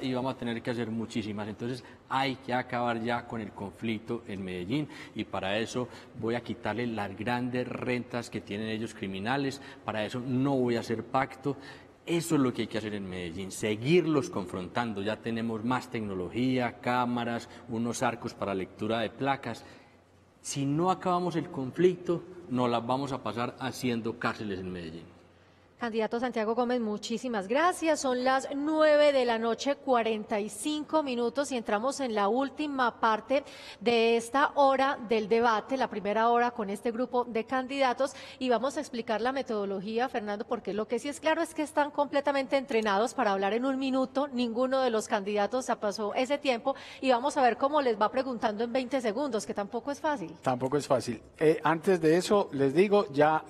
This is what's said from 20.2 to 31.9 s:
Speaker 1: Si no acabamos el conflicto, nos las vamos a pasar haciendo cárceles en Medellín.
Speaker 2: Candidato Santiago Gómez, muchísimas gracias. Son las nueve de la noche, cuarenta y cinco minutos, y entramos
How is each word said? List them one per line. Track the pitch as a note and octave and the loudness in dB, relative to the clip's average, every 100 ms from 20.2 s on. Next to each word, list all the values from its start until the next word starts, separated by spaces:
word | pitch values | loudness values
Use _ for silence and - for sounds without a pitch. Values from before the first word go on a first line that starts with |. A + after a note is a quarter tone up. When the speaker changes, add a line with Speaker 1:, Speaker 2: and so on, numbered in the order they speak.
| _ _ | _ _
Speaker 1:
Si | - C#3+ C#3 | -8 -2 0
no | D3 F#3 | 2 2
acabamos | F#3 F#3 F3+ F3+ E3 | 2 2 2 0 -2
el | C#3+ | -4
conflicto, | - C3 B2+ F#3 F3+ - F3 - - - | -4 -4 4 4 4 -2 -4 -4 -16 -4
nos | B2 B2 | 0 2
las | A#2+ A#2 | 2 0
vamos | C3 C#3 | -2 -2
a | C3+ | -4
pasar | A2 G#2+ A#2+ - | -4 -4 -4 -4
haciendo | C3 - B2 A#2 A2+ A2+ | -8 -4 -2 0 -2 -2
cárceles | A#2+ A2 G#2+ F#2 | -2 -2 -4 -6
en | F#2 | -6
Medellín. | F2+ E2 E2 E2+ - - _ _ _ _ - | -8 -10 -12 -16 -20 -20 _ _ _ _ -8
Speaker 2:
Candidato | A#3+ A3 G#3+ A#3 | -4 -2 -2 0
Santiago | B3 A#3 G#3+ A#3 | -2 0 0 2
Gómez, | A#3+ B3 | 2 0
muchísimas | G#3+ G#3 - A3+ B3+ G#3+ F#3 | 0 -4 -4 -4 -2 -4 0
gracias. | C4 E4+ F4 D#4+ D4+ | 2 2 2 2 2
Son | C4+ B3 | 2 0
las | B3+ C4 C4 C#4 | 2 2 0 -4
nueve | D4 D#4 D#4 D4 D4 | 0 4 6 8 6
de | C#4 A#3+ | 6 4
la | A3+ | 2
noche, | A3+ A3+ C4 C#4 | 0 0 0 -2
cuarenta | - A#3+ A3+ A3 G#3+ G#3+ | 2 2 2 -2 -2 -2
y | G#3 | -2
cinco | - D4+ D4+ C#4+ D#4 | -4 -4 -4 0 0
minutos, | C#4 A#3+ A#3+ A#3+ C#4+ | 0 0 0 0 -2
y | B3+ | -2
entramos | A3 G#3 B3+ | 0 0 0